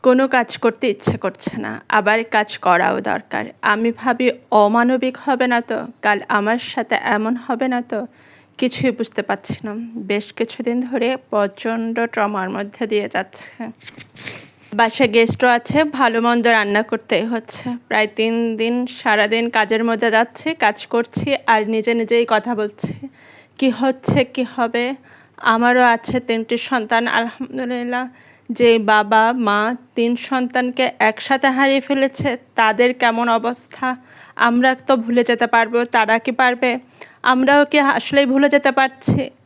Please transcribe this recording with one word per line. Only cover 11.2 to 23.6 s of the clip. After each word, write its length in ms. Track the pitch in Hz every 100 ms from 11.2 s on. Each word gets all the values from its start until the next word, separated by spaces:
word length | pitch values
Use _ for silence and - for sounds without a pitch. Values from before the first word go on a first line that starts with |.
| _
প্রচণ্ড 680 | 214 202 202 233 226 226 226 233
ট্রমার 360 | 226 208 208 185 196
মধ্যে 260 | 202 - 220
দিয়ে 220 | 214 208
যাচ্ছে। 340 | - 190 - - - 226 - - - - - - - - _ -
বাসায় 360 | 214 226 - 254
গেস্টও 340 | 226 226 - 247
আছে, 300 | 240 240 285
ভালো 340 | 311 269 247 226 233
মন্দ 180 | 233 233
রান্না 360 | 226 202 202 220
করতেই 360 | 226 - 196 226
হচ্ছে। 340 | 233 226 - 254 240 _
প্রায় 200 | 214 214 214
তিন 160 | 220 226 233 220
দিন 140 | 226 247 247 -
সারাদিন 440 | 240 214 208 226 233 233
কাজের 260 | 208 220 233
মধ্যে 220 | 226 233 220
যাচ্ছে, 320 | 233 - 311 330
কাজ 140 | 214 214 -
করছি 420 | 233 233 - - 269 -
আর 140 | 220 214
নিজে 180 | 220 214
নিজেই 320 | 233 220 233 233
কথা 180 | 214 226
বলছি। 380 | 220 208 208 - - 269 _ - - _
কি 100 | -